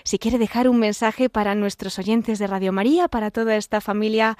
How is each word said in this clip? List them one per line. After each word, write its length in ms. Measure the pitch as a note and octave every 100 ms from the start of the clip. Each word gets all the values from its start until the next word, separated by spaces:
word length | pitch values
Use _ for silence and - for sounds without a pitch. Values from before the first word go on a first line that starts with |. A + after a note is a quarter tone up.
si 160 | - G3
quiere 180 | A3 A#3+
dejar 300 | A3 A#3 B3
un 100 | A#3+
mensaje 500 | G#3+ G#3 A3 A3 B3+
para 280 | A3 G#3 G#3
nuestros 420 | G3+ - F#3+ -
oyentes 400 | F#3 A3+ A3 G#3+
de 80 | G3+
Radio 240 | F#3+ F#3+
María, 360 | F#3+ A3 E4 F4
para 240 | A#3+ G#3+
toda 240 | A3+ A3+ G#3+
esta 240 | G#3 G#3+
familia 560 | G#3 G3+ G#3+ A3 A3 A3